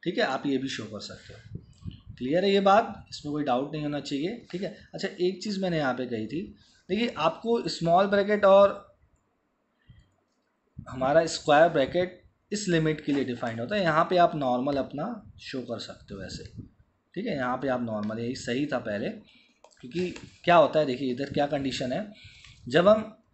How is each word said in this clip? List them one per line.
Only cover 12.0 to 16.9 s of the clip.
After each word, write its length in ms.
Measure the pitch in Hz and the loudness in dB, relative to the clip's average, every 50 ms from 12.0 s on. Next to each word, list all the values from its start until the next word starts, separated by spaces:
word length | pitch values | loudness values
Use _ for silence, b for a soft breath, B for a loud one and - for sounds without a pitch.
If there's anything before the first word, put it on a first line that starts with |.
| 185 185 - - _ _ _ _ _ _ | -2 -2 -4 -16 _ _ _ _ _ _
इस 160 | - 208 208 - | -8 -6 -2 0
लिमिट 300 | 170 165 160 156 156 151 | 2 2 2 2 0 -2
के 120 | - - 143 | -2 -2 0
लिए 100 | 143 127 | 0 0
डिफाइंड 340 | 120 123 120 - 120 117 117 | -2 -4 -6 -6 -6 -6 -6
होता 160 | 117 123 208 | -6 -4 -2
है, 60 | 214 | 0
यहाँ 220 | 190 165 151 156 170 | 0 2 2 2 2
पे 120 | 170 190 175 | 2 4 4
आप 180 | 175 165 170 | 4 4 4
नॉर्मल 420 | 156 143 127 123 123 127 143 143 135 | 0 -2 0 0 0 0 -2 -2 -2
अपना 280 | 127 120 117 135 160 214 240 208 - - - - | -4 -6 -6 -8 -8 -8 -8 -10 -14 -20 -20 -20
शो 200 | - - - 135 120 | -16 -10 -10 -10 -8
कर 160 | - 117 104 | -8 -10 -10
सकते 340 | - - - - - - 101 | -10 -14 -16 -18 -16 -16 -14
हो 80 | 98 95 | -12 -12
ऐसे, 200 | 87 - - - - - - - - _ _ _ _ | -12 -12 -12 -14 -14 -16 -16 -18 -18 _ _ _ _